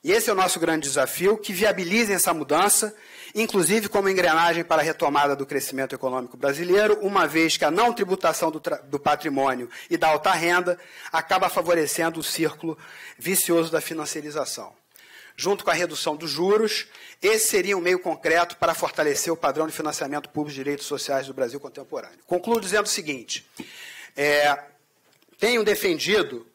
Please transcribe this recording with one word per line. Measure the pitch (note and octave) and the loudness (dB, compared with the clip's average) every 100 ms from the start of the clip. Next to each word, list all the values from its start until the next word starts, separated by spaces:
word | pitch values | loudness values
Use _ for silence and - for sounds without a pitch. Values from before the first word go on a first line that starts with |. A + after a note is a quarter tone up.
E | D3 | 2
esse | G#3+ A3+ | 2 2
é | |
o | G3 | 2
nosso | F#3 F3+ | 2 2
grande | D#3+ D#3+ C#3+ | 0 0 0
desafio, | C#3 C3 - F3+ A3 | 0 0 2 2 2
que | - | -2
viabilizem | F3+ G#3 F#3 F3 G#3+ A3 F#3+ | 0 2 2 0 2 2 2
essa | F3+ | 2
mudança, | E3 C#3 D3+ G3+ - G#3+ G#3+ - - - G#3 | 0 0 2 4 2 0 -6 -20 -20 -10 -2
inclusive | A3+ G3+ D#3 G3+ G3+ | 0 2 2 2 2
como | G#3 G3 | 0 2
engrenagem | F#3+ F3 D#3+ E3+ E3 | 2 4 4 4 2
para | E3+ D#3+ | 2 2
a | |
retomada | D3+ D#3 D#3 C#3+ C#3+ C#3 | 2 0 0 2 2 0
do | C#3 | -2
crescimento | C#3+ C3 C3+ C3+ | -4 -4 -6 -6
econômico | C3+ C3 B2+ B2 B2+ | -4 -4 -4 -8 -4
brasileiro, | C#3+ C#3+ F3 F#3+ G#3 G#3 | -2 -2 2 4 4 2
uma | G3 G3 D#3+ | 2 2 2
vez | D#3+ E3 - | 2 2 2
que | |
a | D#3 | 2
não | E3+ A#3+ | 4 2
tributação | A3+ F#3+ F#3 E3 D#3 D#3+ | 2 -2 0 0 0 -2
do | D#3 | -2
tra-, | E3+ D3+ | -6 -6
do | C3+ C#3 | -6 -2
patrimônio | D3 D3 D#3 C3+ C3+ B2+ A#2+ - - | 0 0 0 0 0 0 -6 -14 -4
e | E3+ | 2
da | D#3+ | 2
alta | D3+ F#3+ | 4 2
renda | F3 E3+ F3+ F3+ F3 - - - | 2 2 2 2 -4 -6 -18 -6
acaba | D#3+ - F#3+ F3+ | -4 0 2 2
favorecendo | F#3+ E3 E3+ D3 - E3 D#3+ | 0 2 2 2 0 -2 -2
o | |
círculo | - - D#3+ - E3 D#3 - - - - | -6 -2 -2 -2 -10 -10 -14 -20 -20 -10
vicioso | E3 F#3 - E3+ E3 | -2 0 2 2 2
da | D#3 | -2
financiarização. | - D#3+ D3+ D#3+ D3 D3 C3 - G2 _ _ - - - - - | -4 -8 -8 -8 -8 -6 -6 -8 -14 _ _ -20 -20 -20 -20 -6
Junto | F3 G3+ | -4 -2
com | - | 0
a | |
redução | E3 F3 D#3 - D3+ | -2 -2 -4 -6 -6
dos | E3 | -6
juros, | C#3 F3+ G#3+ A3 - - - - - | -2 2 4 2 -2 -6 -16 -20 -2
esse | F#3 A3 G#3+ | 0 2 2
seria | G#3 F#3 G3 | 0 0 0
um | |
meio | F3 F3+ | 2 0
concreto | F3+ D3+ D#3+ E3 E3+ - | 0 -4 0 2 2 0
para | E3 | -2
fortalecer | D#3+ E3 - D3+ C#3 - | 0 -4 0 0 0 -2
o | D#3+ | 0
padrão | D3 C#3+ D#3 | 0 0 -4
de | |
financiamento | D3+ D3+ D3 C#3 D3 - | -4 -6 -4 -6 -6 -6
público | - D3 | -6 -6
de | C#3 | -6
direitos | C3+ C#3+ - | -6 -6 -6
sociais | C#3+ - C3+ C3+ | -8 -4 -4 -4
do | |
Brasil | C3 B2 C#3 | -4 -4 -4
contemporâneo. | C#3+ - C3+ C#3+ - - _ | -14 -16 -12 -12 -12 -20 _
Concluo | F3+ F3+ A#3 | -2 0 -2
dizendo | F#3+ G#3 G3+ | 2 0 0
o | |
seguinte, | - D#3 C3+ G#2+ - _ - - - - - - - | -4 -6 -8 -8 -10 _ -18 -18 -16 -18 -18 -16 -2
é, | D3 D3 D3 C#3+ - _ _ _ _ _ _ _ | 2 4 4 2 -4 _ _ _ _ _ _ _
tenho | A3 A#3+ | 0 2
defendido | G#3+ G3+ F#3+ D#3 C#3 G#3 C#3+ B2 - | 2 0 0 -2 2 2 2 -6 -14